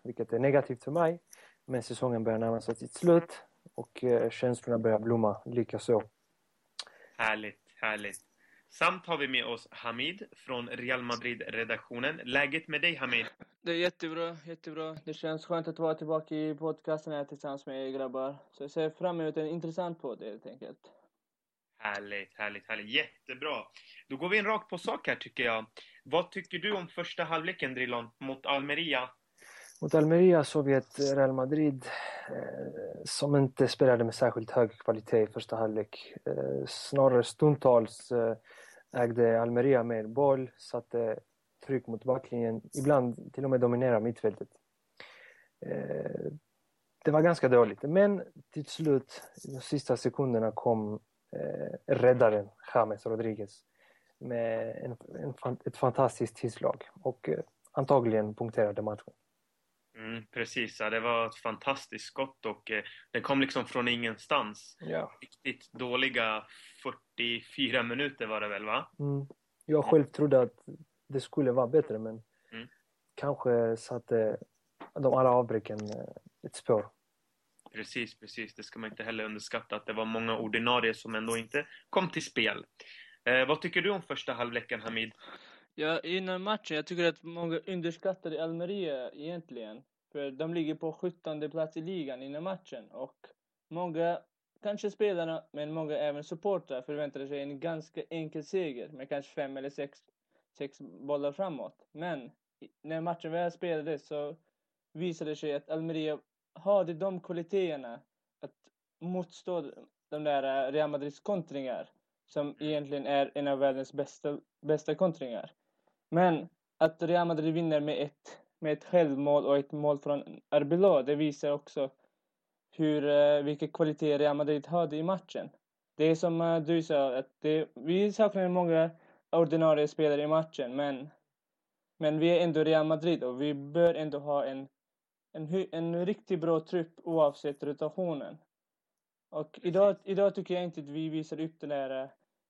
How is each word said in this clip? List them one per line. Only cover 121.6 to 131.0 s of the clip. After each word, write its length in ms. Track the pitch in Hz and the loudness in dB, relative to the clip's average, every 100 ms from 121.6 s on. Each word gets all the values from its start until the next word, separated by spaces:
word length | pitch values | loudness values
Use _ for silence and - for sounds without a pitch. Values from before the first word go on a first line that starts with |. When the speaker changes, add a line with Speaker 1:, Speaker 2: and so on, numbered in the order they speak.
| - 147 135 - _ _ _ _ _ _ _ | -4 -4 -4 -6 _ _ _ _ _ _ _
Speaker 3:
hur, 360 | - 156 151 143 | -2 0 2 4
eh, 340 | 147 147 147 | 6 6 6
vilka 240 | 143 147 151 | 2 -2 -4
kvaliteter 520 | - 156 147 151 143 | 0 0 2 0 4
Real 160 | 147 147 | 2 2
Madrid 320 | 147 151 139 | 0 0 0
hade 300 | 175 165 151 | -2 0 -2
i 60 | |
matchen. 460 | 165 185 - 220 170 - _ _ _ - | -2 -2 -4 -10 -10 -16 _ _ _ 2
Det 100 | 156 | 4
är 100 | 160 | 4
som, 260 | 175 165 | 2 2
eh, 180 | 165 165 | 2 2
du 240 | 151 170 | 2 0
sa, 320 | 160 147 135 127 | 2 2 2 0
att 120 | 135 _ | -6 _
det, 300 | 151 156 151 - | 0 0 0 -6
vi 360 | 143 185 208 | 0 2 2
saknar 380 | 202 214 196 180 | 4 2 4 2
många 400 | 180 175 160 160 160 _ _ _ | 2 4 4 4 -2 _ _ _
ordinarie 560 | 165 165 160 160 151 151 | 2 4 6 6 6 4
spelare 340 | - 151 147 | 2 2 2
i 60 | 151 | 2
matchen, 480 | 160 160 - 123 135 | 2 0 -4 -4 -2
men, 340 | 143 135 | -2 -4